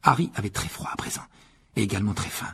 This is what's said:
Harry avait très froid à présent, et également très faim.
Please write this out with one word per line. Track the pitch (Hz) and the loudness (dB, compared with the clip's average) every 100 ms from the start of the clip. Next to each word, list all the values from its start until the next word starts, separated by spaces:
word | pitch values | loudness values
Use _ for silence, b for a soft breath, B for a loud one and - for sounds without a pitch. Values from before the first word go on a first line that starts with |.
Harry | - 135 170 | 6 6 4
avait | - 101 | 0 -4
très | - - | -4 -6
froid | - - | -8 -10
à | |
présent, | - - - - b b b b | -8 -6 -8 -10 b b b b
et | - | 0
également | 104 98 104 | 0 2 0
très | 98 92 | 0 -4
faim. | - - | -4 -8